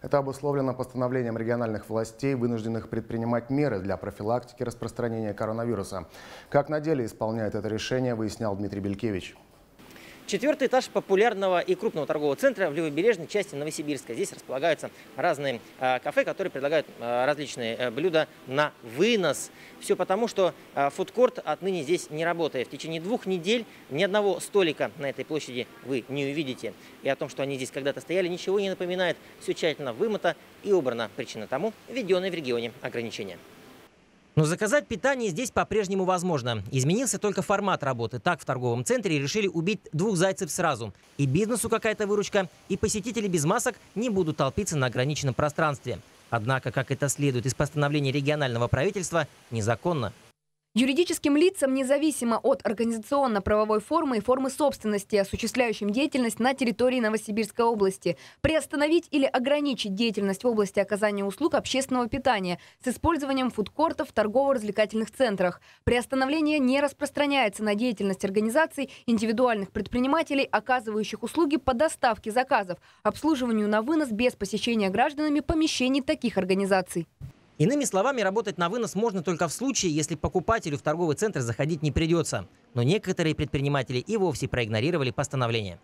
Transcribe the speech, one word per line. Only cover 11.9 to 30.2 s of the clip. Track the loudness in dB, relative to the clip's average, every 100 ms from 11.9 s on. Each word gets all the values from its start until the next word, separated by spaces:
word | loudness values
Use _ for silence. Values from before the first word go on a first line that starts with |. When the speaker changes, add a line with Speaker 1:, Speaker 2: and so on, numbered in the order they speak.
| -4 -2
Speaker 2:
торгового | 0 0
центра | 2 2 2 -2
в |
левобережной | 0 -2 0 2 0 -2
части | -4 -4 -6
Новосибирска. | -8 -6 -6 -6 -6
Здесь | -6 -6
располагаются | -8 -8 -2 0 0 -4 -14 -18 -4
разные, | -2 0 -2 -4 -8 -4
э, | 0 0
кафе, | 0 0
которые | 0 -2 -4
предлагают, | -2 0 0 -2 -8
э, | -2 0 2
различные, | 0 -4 -6 -6 -4
э, | -4
блюда | -2 0 2 0 -6 -6
на | 0 0 -2 -14 0
вынос. | 2 4 2 -2 -6 -14 -20 -16
Всё | -4 -2
потому, | 0 0 -2
что, | 2 0 0 -10
э, | -2 -2
фудкорт | 0 -6 2 2 2
отныне | -6 -4 -2 -4
здесь | 0 -2 -2
не | -4
работает. | -2 0 -2 -2 -6
В |
течение | -6 -8 -6
двух | -4 -4 -2
недель | -2 0 0 -2 -14 -8
ни | -2
одного | 2 2 2 0
столика | 0 2 2 2 -2 -4
на | -8
этой | -6 -6
площади | -6 -6 -8 -8 -10
вы | -4 -4 -4
не | -4
увидите. | -4 -4 -6 -6 -8 -10 -20 -8
И | -4
о | -2
том, | -4
что | -6
они | -4 -4
здесь | -6
когда-то | -4 -4 -4
стояли, | -4 -2 -2
ничего | -4 -2 0
не | 0
напоминает. | -4 -4 -2 0 -2 -8 -14
Всё | -6
тщательно | -2 0 -2 -6
вымыто | -2 -2 0